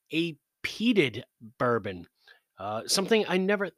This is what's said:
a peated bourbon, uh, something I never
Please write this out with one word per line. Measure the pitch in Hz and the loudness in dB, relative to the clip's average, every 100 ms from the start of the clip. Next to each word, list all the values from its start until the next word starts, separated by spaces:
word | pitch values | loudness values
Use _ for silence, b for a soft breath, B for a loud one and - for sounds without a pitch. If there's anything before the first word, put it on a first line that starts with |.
| _ | _
a | 156 170 151 _ _ | -2 -2 -4 _ _
peated | - - 226 208 139 107 - _ 113 - | -10 -2 2 4 4 0 -12 _ -14 -2
bourbon, | 123 117 101 90 85 _ b b b - | 2 2 -2 -8 -12 _ b b b -12
uh, | 98 110 - | -8 -6 -2
something | - 185 220 196 | 0 2 2 2
I | 180 | 0
never | 190 208 196 | 0 0 -2